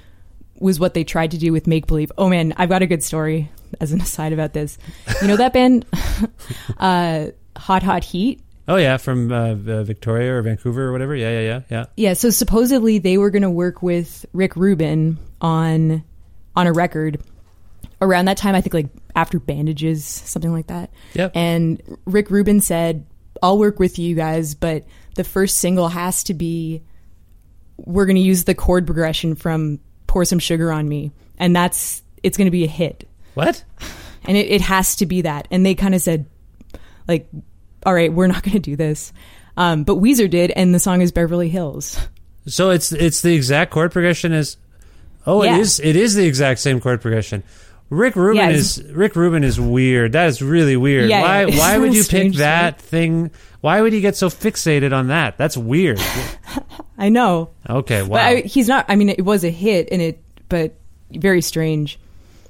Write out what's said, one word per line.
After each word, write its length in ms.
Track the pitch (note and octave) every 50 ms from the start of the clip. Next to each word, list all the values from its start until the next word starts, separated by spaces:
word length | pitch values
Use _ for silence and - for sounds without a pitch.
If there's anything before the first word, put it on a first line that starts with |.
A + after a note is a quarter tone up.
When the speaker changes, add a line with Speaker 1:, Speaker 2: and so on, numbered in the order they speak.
| - - - - - - - - - - _ -
Speaker 1:
was 200 | F#3+ F#3+ F#3 D3
what 160 | F3+ F3+ -
they 80 | E3+ D#3
tried 280 | - - E3 E3 D#3+
to 60 | E3+ D#3+
do 140 | E3 E3
with 140 | E3 D#3+ -
Make 200 | E3 D#3+ D#3+ D3+
Believe. 260 | - - D#3 D3+ D3+ -
Oh 120 | - G3 F#3
man, 260 | F#3 F3 E3 D#3+ -
I've 120 | - F3+ F3
got 140 | F#3 F#3
a 40 | F#3
good 160 | D#3+ F3 D3+
story 480 | - - D#3+ D#3+ D#3 D#3 D#3 D#3+ D3+ D3+ - - - - - -
as 100 | D#3+ C#3+
an 80 | D#3+ F#3
aside 320 | F3 - - - D#3 D#3
about 200 | D#3+ D#3 D#3 D3
this. 260 | - D3+ D3+ D3 - - - D#3+ - - - - - -
You 60 | G3+ G3
know 80 | G#3
that 160 | G#3 B3 B3+
band, 320 | A#3+ B3+ B3+ B3+ B3+ A#3 - - - - - - - - A3 -
<laughs> 460 | - - - - - - - - - -
uh, 480 | F#3+ F#3 F3+ F3 F3 E3+ D#3+ D#3 D3+ - - - - - -
Hot 260 | - - - F#3+ F#3
Hot 220 | F#3 F#3+ F#3+ F3 -
Heat? 360 | - - F3 G#3 C4+ - - - - - - -
Speaker 2:
Oh 100 | - F3+
yeah, 200 | F#3+ D#3 C3+ C3
from, 340 | B2+ - C#3 B2+ B2 A#2+ A#2
uh, 260 | B2 A#2 A#2 A2+ A2 G2+ G2+
uh, 160 | A2 A2 A2
Victoria 500 | G#2+ G#2 G#2+ - - A#2 A2+ A#2 A#2+ B2+ B2+
or 80 | B2
Vancouver 420 | G#2+ A2+ A2 - - B2 A#2 C3 C3+
or 80 | B2+
whatever. 220 | B2+ B2+ C3 C#3 D3+
Yeah, 160 | C3 A2+ A2+
yeah, 80 | A#2 A2+
yeah, 200 | A2 A2 A#2 B2+ B2+ -
yeah. 140 | A#2 A2+ A#2+ - -
Speaker 1:
Yeah, 160 | - A3 F#3+ F3+
so 160 | - - A#3+
supposedly 680 | G3+ - A#3 - G3 A3+ B3+ A#3+ C#4 B3+ A3 A3+ G#3+ G3+
they 200 | D#3+ F#3 F#3 G3+
were 120 | G3+ G#3
gonna 200 | G3 G3+ G3 F#3
work 320 | E3+ E3+ F3+ F3+ F3 -
with 420 | F3+ F3+ F3 F3 E3+ - - - - -
Rick 240 | - F3 F#3+ F#3 -
Rubin 600 | E3 F#3 G3+ G3 D3+ D#3+ D3+ D#3 D#3+ D#3 D#3+ D#3+ - - - - -
on, 640 | - E3 D#3+ D#3+ E3 D#3+ D#3+ D#3+ D#3+ D#3+ D#3+ D#3+ - - - - - - - - - - -
on 100 | - F3+
a 60 | F3
record 480 | D#3+ E3+ F3+ F3 - D#3 D#3 D#3 D3 C#3+ - - - - - - - - - - - - - - - -
around 240 | G3 F#3+ F#3 F3 F#3
that 100 | F#3+ G3
time, 180 | - - G3+ F#3+
I 60 | F#3
think, 140 | - - -
like, 140 | E3 D3+ C3+ - - - - -
after 240 | E3 E3 - - D#3
Bandages, 640 | - - C#3+ C#3+ D3+ D#3 D#3 C#3+ D#3 D#3+ D#3+ D3+ D3
something 480 | - - - - - - F3 E3 E3
like 160 | E3 D#3+ D#3 -
that. 220 | F3 F3 E3+ - - - - - -
Speaker 2:
Yep. 180 | F3 F#3 F3+ -
Speaker 1:
And 480 | E3+ E3+ E3+ E3+ E3+ E3 D#3+ D#3+ - - - - - -
Rick 240 | F#3 F#3 G#3 G#3 -
Rubin 300 | F#3 G3+ G3 G#3 G#3 G#3
said, 440 | - - E3+ E3 E3+ E3 D#3+ D3+ - - - - - - - -
"I'll 160 | - F3+ G3 G#3
work 200 | G#3+ G#3+ G#3 -
with 200 | F#3 F3+ - F3+
you 160 | E3+ E3+ E3+
guys, 400 | E3 D#3+ D#3+ D#3+ E3 D#3+ D3 D3
but 300 | - F3 E3 D#3 D#3 - - - - - - -
the 100 | - F3+
first 340 | - - G3 G3 F#3+ - -
single 300 | - F3 F#3 F#3 F3 E3+
has 360 | F3 E3+ F3 F#3 F3+ - -
to 100 | - F3+
be, 480 | D3+ E3+ E3 E3 E3 E3 D#3+ D#3+ D#3 - - - - - - - - - _ - - _ - - - - - -
we're 300 | - - - F3 G3+ G3
gonna 140 | F#3 F#3+ F#3
use 240 | F#3 F#3 F#3+ F3+ -
the 100 | - F3+
chord 320 | - - - F3+ F3+ F3
progression 480 | D3+ D#3+ E3 E3 D#3+ D#3 - - D#3+ D#3
from 440 | - - E3+ D#3+ D#3+ D#3 D3+ D3 D3 - - - - -
Pour 180 | - - F#3 F3
Some 140 | - F#3 E3+
Sugar 340 | - - E3+ D#3+ E3 E3
on 160 | D#3 D3+ D3+ D3
Me, 240 | D3 D3 D3+ D3 - - - - - -
and 160 | F3+ F3 F3
that's, 480 | F3 F3 F3+ - - - - - - - - - -
it's 160 | - F#3 - G3
gonna 120 | G3 F3+
be 140 | E3+ F3 E3
a 40 | D#3
hit." 380 | D3+ D#3 E3+ - - - - - - - - - -
Speaker 2:
What? 280 | C3+ D#3+ E4+ - - - - - - - - - - - - - - -
Speaker 1:
And 120 | - F#3+ G#3
it, 100 | G3+ -
it 100 | G#3 G3
has 340 | F#3 - F#3+ F#3+ F#3 - -
to 100 | - G3+
be 140 | D3+ F3+ F3+
that. 260 | E3 D#3+ D3 D3 - -
And 140 | F3+ F#3 F#3+
they 80 | F#3+ F#3
kinda 240 | - G3 G3 F#3+ F3+
said, 280 | - F3+ E3 D#3 C#3+ - - - - - - - - - - - - - - - - -
like, 200 | E3+ D#3+ - - - D3+ - - - - - - - - -
"All 80 | F#3+ F3+
right, 180 | E3+ E3+ D#3+
we're 140 | E3 F3 F#3 F#3
not 140 | F3+ -
gonna 160 | - G3 G3+ G3
do 160 | D3 C#3+ C#3+
this." 360 | C#3 D#3+ D3+ D3+ - - - - - - - - - - - -
Um, 280 | - F3+ F3 E3 D3+ D3
but 120 | G3+ G3+
Weezer 320 | F#3 G3 B3+ C#4+ A#3+ G#3 F3+
did, 220 | E3+ F3 F3 F3+
and 220 | - - F#3 F3+ F3
the 40 | F3
song 200 | - G3 F3+ F3+
is 120 | F3 F3
Beverly 360 | - E3+ E3+ D#3+ F3 F3 F3 E3
Hills. 480 | E3+ F#3 E3+ C#3+ C3+ D3 - - - - - - - - - - - - -
Speaker 2:
So 240 | C#3+ - - F#3 F#3+
it's, 220 | F3+ D#3+ - -
it's 300 | D#3+ D3+ E3+ D#3+ - -
the 120 | - E3+ E3+
exact 360 | D#3 B2+ B2+ C#3+ D3+ F3+ -
chord 220 | - D#3 E3 F3
progression 400 | - F#3 E3+ F3 E3 - - E3+
as, 240 | D#3+ D#3 D3 - - - - - - - - - - - - - - - -
oh, 160 | - F#3 G#3
it 40 | G3+
Speaker 1:
Yeah. 120 | A3+ E3+ F3+
Speaker 2:
is, 200 | A3 F#3+ - -
it 140 | C#3+ D#3 D#3
is 180 | F3+ A3+ A#3 G3+
the 120 | G#3 F#3
exact 320 | E3 C3 C3 C#3+ C3+ B2+ -
same 200 | - C#3+ C3 A#2+
chord 200 | - B2+ B2 A2+
progression. 420 | - A#2 A2+ A2 G2 - A2 G2 - - - - - - - - - -
Rick 260 | C#3 E3+ A#3+ B3+ -
Rubin 200 | F#3+ F3+ G3+ A3
Speaker 1:
Yeah, 120 | G#3+ F#3+ E3
Speaker 2:
is, 280 | D#3 D3 - - - -
Speaker 1:
it's 120 | - -
Speaker 2:
Rick 240 | C#3+ D#3+ G#3 G#3+ -
Rubin 300 | E3+ E3+ F3 E3 D#3 C#3+
is 160 | B2+ A2+ B2
weird. 520 | A#2+ A#2+ A#2+ B2+ B2+ C3 B2+ B2 A#2 A2+
That 160 | C3 D#3+ F3 E3
is 120 | A#2+ -
really 340 | C3+ C3+ D#3+ E3+ D#3+ C#3 C3
weird. 320 | B2 B2+ C#3+ C#3 C3 A#2 G#3+
Speaker 1:
Yeah, 120 | G#3+ G3
Speaker 2:
Why, 180 | E3 F3+ G3 G3+
Speaker 1:
yeah, 40 | G3+
<laughs> 20 | -
it's 100 | D3 D3
Speaker 2:
why 180 | D#3+ F3+ G#3 A#3+
would 60 | C4+
Speaker 1:
really 120 | C4 A#3 G#3+
Speaker 2:
you 40 |
pick 40 | G3
Speaker 1:
strange, 300 | - F3+ F#3+ F#3+ G3 F#3 C#3+
Speaker 2:
that 360 | D3 D3 D#3+ E3+ F3 E3+ -
Speaker 1:
right? 60 | -
Speaker 2:
thing? 500 | - - D#3+ E3 E3 E3 E3 E3 E3+ D#3 - - - - - -
Why 200 | - D3+ F3+ G#3
would 100 | A3 A3+
he 80 | A3 G#3+
get 160 | F#3+ G3+ F#3+
so 120 | - F#3+ E3+
fixated 640 | - - - A3 G#3+ - - E3 D3 C#3+ C#3 C#3
on 160 | C3+ C3 C3 B2+
that? 280 | D3 E3+ D3 A2 - -
That's 180 | C#3 D#3+ -
weird. 440 | B2+ A2 A2 C3+ E3+ F#3+ D3+ A2 F#2 - - - C3 B2+ - - - - -
Speaker 1:
<laughs> 480 | - C#4 - - - - - - - -
I 120 | G3 G#3
know. 400 | A3 B3 B3 G3 F3 E3 E3 - - - - -
Speaker 2:
Okay, 340 | A2+ C3+ - - A2+ G2+
wow. 60 | G2 F#2+
Speaker 1:
But 120 | G#2+ A#3
I, 160 | - B3 A#3+ A#3+
he's 260 | - - - C#4 A3+ G#3+
not, 180 | C4 C4 - -
I 80 | G3+
mean, 140 | G#3 G#3 G3+
it 140 | - - F#3
was 200 | G3 G#3+ F#3+ E3+
a 60 | E3
hit, 380 | E3 E3 G3 A3 G3+ F3 E3 -
and 80 | - F3+
it, 200 | E3 D#3+ D#3 - - - - - - -
but 260 | F3+ E3+ D#3 D#3+ - - - - - - - -
very 320 | - D#3+ F3 G3 F#3 F3
strange. 560 | E3 - - D#3+ D#3+ D#3+ D#3 D3+ D3+ - - - - - - - - - - - -